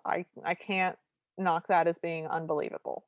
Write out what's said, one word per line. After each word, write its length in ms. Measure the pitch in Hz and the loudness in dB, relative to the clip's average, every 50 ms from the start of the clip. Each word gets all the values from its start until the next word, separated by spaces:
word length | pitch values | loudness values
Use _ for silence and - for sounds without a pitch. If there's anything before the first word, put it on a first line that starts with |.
| - | -4
I, 220 | - - 175 180 - _ - - | -2 -2 -2 -4 -6 _ -6 -4
I 100 | - 180 | -4 -4
can't 440 | - - - 196 185 185 185 - - _ _ _ _ _ _ _ - | -2 -4 -2 0 2 2 0 0 -4 _ _ _ _ _ _ _ -2
knock 280 | 190 180 160 170 - - | 2 2 2 2 2 4
that 180 | 185 170 165 | 4 6 6
as 120 | 170 165 - | 4 2 0
being 280 | - 170 165 160 156 | -4 -6 -6 -6 -4
unbelievable. 800 | 156 - 165 160 156 156 147 - - - - - - - - - | -4 -4 -4 -2 -2 -2 -2 -2 -4 -6 -8 -8 -8 -10 -10 -12